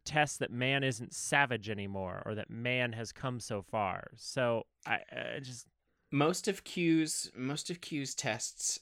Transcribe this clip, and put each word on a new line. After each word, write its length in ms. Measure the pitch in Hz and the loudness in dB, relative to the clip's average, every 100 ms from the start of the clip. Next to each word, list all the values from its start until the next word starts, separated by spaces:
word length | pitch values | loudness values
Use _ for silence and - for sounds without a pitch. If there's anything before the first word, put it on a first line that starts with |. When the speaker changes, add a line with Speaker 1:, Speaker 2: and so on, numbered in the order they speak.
| - | 0
Speaker 1:
test 340 | 151 147 - | 4 4 2
that 120 | 139 | -4
man 320 | 120 127 139 | 2 2 4
isn't 300 | 135 113 120 | 2 0 -6
savage 560 | - - 143 135 113 101 | -6 2 4 6 2 -2
anymore, 540 | 101 98 98 92 98 104 | -4 -4 -4 -4 -4 -4
or 80 | 107 | -4
that 140 | - | -6
man 440 | 110 123 127 120 | -2 0 2 0
has 180 | 113 110 | -2 -8
come 280 | - 131 123 | -6 -4 -4
so 220 | - 104 | -2 -4
far. 500 | - 110 98 90 - - | 0 0 2 0 -6 -12
So 500 | - 139 120 113 - _ - | -6 0 2 2 -2 _ -2
I, 120 | 113 - - - 156 | -2 -2 -8 -6 -6
I 40 | |
just 260 | 127 120 - _ _ _ _ | -8 -12 -16 _ _ _ _
Speaker 2:
Most 360 | 139 151 180 220 | 2 4 2 -2
of 160 | 196 | -2
Q's, 680 | - 180 170 160 156 - - - | -6 0 4 6 4 -2 -6 -4
most 340 | 127 151 - | -4 -4 -6
of 120 | 175 | -8
Q's 340 | - 151 135 - | -6 -4 -4 -2
tests 640 | 131 110 - - - - | -2 -2 -4 -4 -4 -4